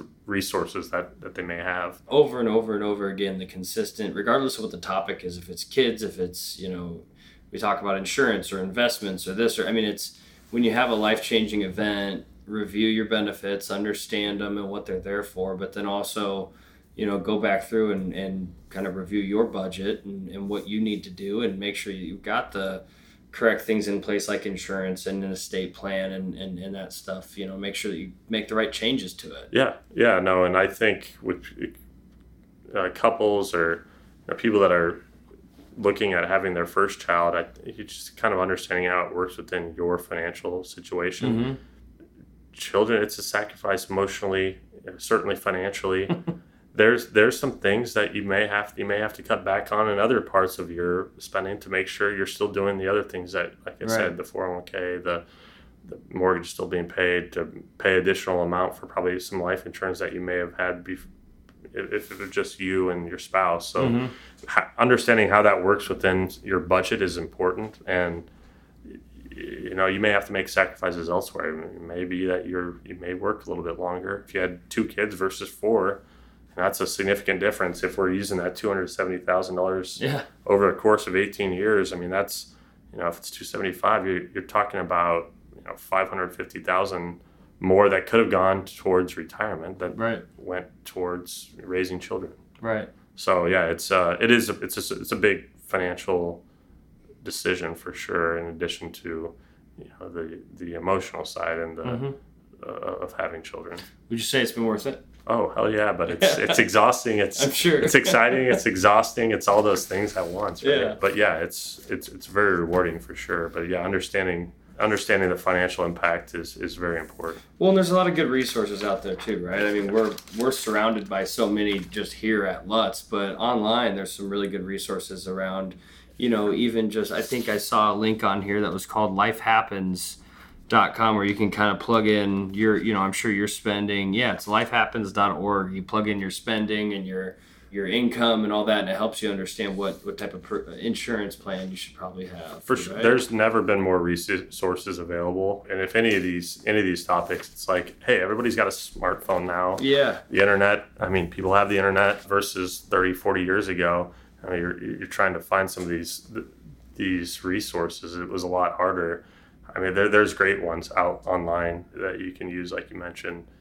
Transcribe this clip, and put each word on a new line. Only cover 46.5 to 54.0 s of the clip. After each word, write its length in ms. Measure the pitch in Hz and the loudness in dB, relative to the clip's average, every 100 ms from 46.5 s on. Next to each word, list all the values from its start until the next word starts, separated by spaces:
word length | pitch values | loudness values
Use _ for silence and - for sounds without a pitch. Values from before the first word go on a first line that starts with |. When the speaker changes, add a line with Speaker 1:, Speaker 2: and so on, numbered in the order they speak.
| - _ | -20 _
Speaker 1:
There's, 380 | - 110 120 - | 4 6 6 2
there's 260 | 107 113 - | 6 6 4
some 200 | 139 - | -4 0
things 360 | 98 104 - | 0 2 0
that 200 | 110 104 | 0 0
you 80 | 107 | -2
may 240 | 101 98 104 | 0 0 2
have, 260 | 104 104 - | 0 -4 -6
you 80 | |
may 160 | 101 104 | -4 -2
have 120 | 107 | -2
to 100 | - | -6
cut 200 | - 104 | -2 -2
back 280 | 98 98 - | 0 -2 0
on 160 | 104 107 | 2 2
in 80 | 101 | 4
other 220 | 110 120 | 4 2
parts 400 | - 98 92 - | 2 2 2 -2
of 100 | 85 | -8
your 400 | 85 87 90 92 - | -4 0 0 -2 -12
spending 400 | - 95 95 101 | -6 -4 -4 -6
to 80 | 92 | -4
make 200 | 95 95 | -2 -2
sure 280 | - 101 101 | -2 -2 0
you're 120 | 95 | -4
still 180 | - 104 | -2 -2
doing 320 | 98 98 98 | 0 0 0
the 80 | 95 | 0
other 160 | 104 | 0
things 300 | - 92 90 | 0 -8 -6
that, 220 | 92 87 - - | -4 -4 -6 -16
like 100 | - | -8
I 40 | 110 | -2
Speaker 2:
Right. 40 | |
Speaker 1:
said, 260 | 110 | 0